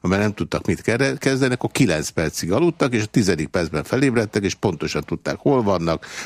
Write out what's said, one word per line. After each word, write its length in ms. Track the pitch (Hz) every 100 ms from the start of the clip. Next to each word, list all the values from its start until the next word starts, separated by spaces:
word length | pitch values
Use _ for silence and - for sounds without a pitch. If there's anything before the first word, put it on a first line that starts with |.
amiben 220 | 90 98
nem 120 | 104
tudtak 320 | 104 82 82 -
mit 140 | 85
kere-, 360 | - 117 135 135
kezdeni, 340 | 139 135 135
akkor 180 | 123 113
kilenc 380 | - 120 78 73
percig 440 | - 78 - 82
aludtak, 420 | 104 170 - 143
és 80 | 117
a 40 | 107
tizedik 420 | - 98 80 78
percben 360 | 92 80 80
felébredtek, 580 | - 123 139 117 104 -
és 120 | 98
pontosan 480 | - 110 80 78 -
tudták, 340 | - 82 73 67
hol 240 | 143 135
vannak, 440 | 104 90 82 80 - -